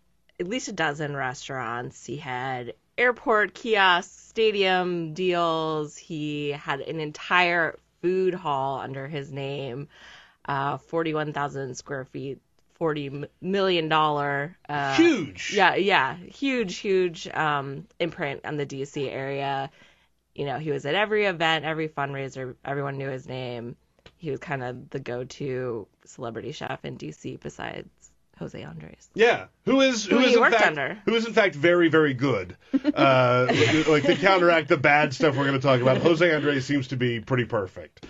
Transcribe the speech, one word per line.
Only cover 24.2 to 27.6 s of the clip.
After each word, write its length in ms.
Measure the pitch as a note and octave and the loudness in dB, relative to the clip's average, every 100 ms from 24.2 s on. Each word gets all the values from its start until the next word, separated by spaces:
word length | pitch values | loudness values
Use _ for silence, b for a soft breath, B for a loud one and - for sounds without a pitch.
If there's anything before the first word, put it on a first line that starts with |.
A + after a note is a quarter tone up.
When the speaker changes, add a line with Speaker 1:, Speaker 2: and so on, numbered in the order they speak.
| D#3+ | -8
Speaker 1:
was 80 | C3 | -8
kind 240 | - C#3 | -6 -6
of 260 | B2 B2+ C#3 | -6 -10 -10
the 80 | C#3 | -10
go-to 880 | B2+ B2 B2+ - C#3 B2+ B2+ A2+ - _ - | -8 -8 -8 -8 -6 -4 -4 -6 -10 _ -20
celebrity 460 | - A#2+ A2+ A2+ | -12 -10 -8 -10
chef 340 | D3+ - C3+ C#3+ | -8 -8 -8 -10
in 120 | C3 | -12
D 140 | D#3 | -14
C 260 | D#3 C3 B2+ | -12 -14 -12
besides 520 | - - | -12 -12